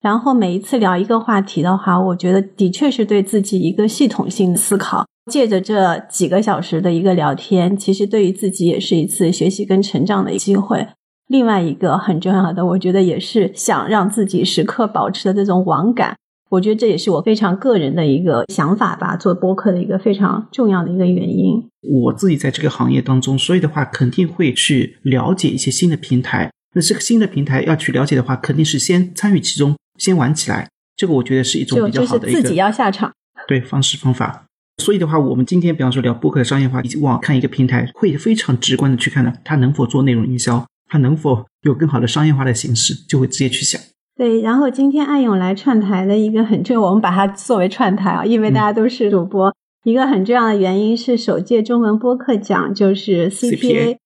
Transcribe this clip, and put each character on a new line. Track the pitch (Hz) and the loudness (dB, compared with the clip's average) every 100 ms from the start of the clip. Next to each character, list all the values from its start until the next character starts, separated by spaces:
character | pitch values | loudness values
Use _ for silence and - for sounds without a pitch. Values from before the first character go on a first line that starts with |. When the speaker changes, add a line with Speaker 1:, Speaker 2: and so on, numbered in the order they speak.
Speaker 1:
然 | 214 220 | 0 0
后 | 247 | 0
每 | 254 190 | 0 0
一 | 180 | -2
次 | - 262 | -2 0
聊 | 202 180 | 0 0
一 | |
个 | 208 226 | 0 -2
话 | 220 208 | 0 -2
题 | 196 - | -2 -2
的 | 175 190 | 0 0
话， | 190 180 | 0 0
我 | 185 175 | 0 -2
觉 | 180 | 0
得 | 190 | 0
的 | 190 - 185 | 0 -2 -2
确 | 185 285 | 2 -2
是 | - | 0
对 | 208 208 | 0 0
自 | 196 214 | 2 -2
己 | 196 190 | 0 0
一 | 165 | 0
个 | 190 214 | 0 -2
系 | - 202 | 2 0
统 | - 185 | 0 -6
性 | - 185 | 0 0
的 | 175 | 0
思 | - 196 | 0 -2
考， | - - - _ - | -2 -4 -4 _ -6
借 | 285 233 | 0 2
着 | 190 | 0
这 | 185 214 185 165 - | 0 2 2 0 -6
几 | - 175 | -4 0
个 | 180 | 2
小 | 220 175 | 0 -2
时 | 175 160 | -2 -2
的 | 185 | 0
一 | 165 | 2
个 | 185 | 2
聊 | 180 147 | 2 0
天， | 135 - 185 175 196 | -4 0 2 2 0
其 | - | -2
实 | 196 | 0
对 | 202 220 190 | 0 2 0
于 | |
自 | 185 196 | 0 -4
己 | 185 175 | 0 0
也 | 180 | 0
是 | - 170 | 0 0
一 | 156 | 0
次 | - 190 | 0 0
学 | 180 160 | 2 0
习 | 190 | -2
跟 | 196 190 | 0 0
成 | 196 151 | 0 -2
长 | 185 202 | 0 0
的 | 190 185 | -2 -4
机 | - 196 | 0 0
会。 | 196 208 - _ _ _ _ | 0 -4 -4 _ _ _ _
另 | 269 233 | 2 2
外 | 202 | 2
一 | 170 | 0
个 | - 180 139 | -2 -2 0
很 | - 165 | 0 -2
重 | 185 | 0
要 | 190 185 | 0 0
的， | 180 175 | 0 0
我 | 185 | 0
觉 | 185 | 0
得 | 190 | 2
也 | 185 170 | 2 0
是 | - 226 190 | -2 0 0
想 | - - 160 104 | -2 -2 -2 0
让 | 214 190 | 0 0
自 | 214 190 | 0 -2
己 | - | 0
时 | 185 - | 0 0
刻 | 202 - 214 | -2 -2 -2
保 | - 101 | -2 -4
持 | - 196 | -2 -2
的 | |
这 | 202 202 | 0 0
种 | 185 | 0
网 | 185 143 202 | 0 0 0
感， | 240 - - _ _ _ | 0 -2 -6 _ _ _
我 | 185 | 0
觉 | 196 | 0
得 | |
这 | 220 226 | 0 0
也 | 170 | 0
是 | - | 0
我 | 160 | 0
非 | 220 | 0
常 | 214 202 185 | 2 0 0
个 | 269 220 | 2 2
人 | 143 | 2
的 | 160 | 0
一 | 156 139 | 2 2
个 | 180 117 - | 2 0 -2
想 | - 151 185 | -4 0 0
法 | 220 - | 0 -2
吧， | - - | -6 -2
做 | 196 | -2
播 | 180 185 | 0 0
客 | 190 214 | 0 0
的 | 180 | 0
一 | 175 | -2
个 | 190 | -2
非 | 220 | -2
常 | 196 202 - 220 | 0 0 -2 -6
重 | - 226 | -2 0
要 | 185 | 0
的 | 170 | -2
一 | 180 | 0
个 | 180 | 0
原 | 180 - | 0 -2
因。 | 185 185 - - _ - 139 | 0 0 0 -4 _ -2 0
Speaker 2:
我 | 123 | 0
自 | 117 196 | 0 0
己 | 151 | 0
在 | 139 | -2
这 | - | -2
个 | 151 | -4
行 | - 123 | -2 0
业 | 131 | 0
当 | 123 131 | 2 0
中， | 131 135 | 0 -2
所 | - | 0
以 | 180 | 0
的 | 180 | 0
话 | - | -4
肯 | 139 - 123 | -6 -2 0
定 | 151 170 | 0 -2
会 | - 160 | 0 -2
去 | - - 139 117 - | 0 0 0 0 -4
了 | 139 127 117 | -2 0 0
解 | 185 151 | 0 0
一 | 127 | -2
些 | - | -4
新 | - 180 | 0 0
的 | 151 | 0
平 | - 127 | 0 -2
台。 | 127 - - _ _ | 0 -4 -4 _ _
那 | 180 | -2
这 | 160 | 0
个 | 208 | -2
新 | - 233 | 0 0
的 | 214 | 0
平 | - | -2
台 | 143 127 | -2 -2
要 | - 156 | 0 -2
去 | - | -2
了 | 123 | -2
解 | 139 135 | 0 0
的 | |
话， | 120 | 0
肯 | 127 - 143 | -4 -2 0
定 | |
是 | 156 139 | 0 -2
先 | - 180 180 | 0 0 0
参 | - 208 | -2 0
与 | 190 | 0
其 | - - | 0 0
中， | 143 147 _ _ | 0 0 _ _
先 | - | 0
玩 | 185 127 | 0 2
起 | 151 - | -2 -2
来。 | 104 - _ _ - | -6 -8 _ _ -6
这 | 185 | 0
个 | |
我 | 139 | 0
觉 | 123 131 | 2 0
得 | |
是 | 131 - | 0 -2
一 | |
种 | - - 214 | 0 0 0
比 | |
较 | - | 0
好 | 247 247 | 0 0
的 | 220 | 0
一 | |
个 | |
Speaker 1:
就， | |
就 | 339 | 0
是 | |
自 | 220 | 2
己 | 175 | 2
要 | 196 | 0
下 | 214 233 | 0 -2
场。 | 202 208 - _ - - | -2 -6 -8 _ -20 -2
Speaker 2:
对， | 135 | -2
方 | 120 139 | -2 -2
式 | 131 - | -2 0
方 | 135 | -2
法。 | 127 117 - _ _ _ - | -2 -4 -8 _ _ _ -6
所 | - | -2
以 | 202 | 0
的 | 160 | 0
话， | 156 | 0
我 | 135 | 0
们 | 127 127 | 0 0
今 | 180 | 2
天 | 170 | 0
比 | 160 | 0
方 | 127 | 0
说 | 131 | 0
聊 | 123 | -2
播 | 117 151 | 0 0
客 | 147 | 0
的 | |
商 | 120 139 | 0 0
业 | 135 | 0
化， | 127 | -2
以 | 123 139 | -4 -2
往 | 143 120 | 0 0
看 | - 135 | 0 0
一 | |
个 | 127 | 0
平 | - 127 | 0 0
台， | 120 123 | 2 -2
会 | - 202 147 | -2 0 0
非 | 226 | 0
常 | 220 - 123 | 0 0 -2
直 | - 131 | 0 0
观 | 139 | 0
的 | 127 | 0
去 | - | 0
看 | 139 | 0
的， | 120 120 | 0 -2
它 | - 151 | -4 0
能 | 127 | 2
否 | 147 120 | 2 0
做 | 170 | 0
内 | 139 | 0
容 | 117 113 | 0 0
营 | 123 | -2
销， | 120 117 120 _ _ | -2 -2 -4 _ _
它 | 156 | 0
能 | 127 | 2
否 | 156 156 120 - _ | 2 0 -2 -4 _
有 | 151 | -2
更 | 139 160 | 0 0
好 | 135 | 0
的 | 117 | 0
商 | - 151 | 2 2
业 | |
化 | 139 | 2
的 | 131 | 0
形 | 120 - | -2 -2
式， | 113 - 131 - | -2 -2 -4 -2
就 | 139 | 0
会 | 131 | 0
直 | - | -2
接 | 131 | -2
去 | - - | -2 -4
想。 | - - _ _ - | -6 -10 _ _ -4
Speaker 1:
对， | 240 226 | 0 0
然 | 220 247 | 2 2
后 | 285 | 0
今 | 254 277 | 2 2
天 | 285 | 2
艾 | 294 285 | 0 0
勇 | 247 190 | 2 2
来 | 185 | 0
串 | 196 - 226 | -2 2 2
台 | 196 190 190 | 2 0 0
的 | 208 | 2
一 | 214 | 2
个 | 220 | 0
很 | 220 170 | 2 0
重 | 180 | 2
要， | 240 | 2
我 | 196 | 4
们 | 202 | 4
把 | 202 | 2
它 | 180 196 | 2 0
作 | 196 - 226 | -2 -2 0
为 | 226 | 0
串 | - 226 | 0 0
台 | 185 190 | 0 0
啊， | 175 | 0
因 | 220 226 | 0 2
为 | 214 | 2
大 | 226 | 2
家 | 208 | 2
都 | 220 226 | 2 0
是 | 240 208 | 2 2
主 | 196 190 | 2 0
播， | 196 190 | 0 0
Speaker 2:
嗯。 | - _ _ | 0 _ _
Speaker 1:
一 | 233 | 0
个 | 240 262 | 2 2
很 | 208 | 2
重 | 190 | 2
要 | 247 226 | 2 2
的 | 208 | 2
原 | 190 190 | 2 2
因 | 214 233 | 0 -2
是 | - 233 | 0 -2
首 | 226 180 | 0 -2
届 | 180 233 | 0 0
中 | 220 240 | 2 2
文 | 220 214 | 2 2
播 | 247 254 | 0 -2
客 | - 220 | 0 -2
奖， | 202 180 180 | 0 -2 -2
就 | 196 202 | 0 0
是 | 196 - 180 185 | 0 0 0 0
C | 190 240 | -2 -4
P | - | -2
A | |
Speaker 2:
C | 247 | 0
P | 226 | 0
A。 | 233 254 | 0 -4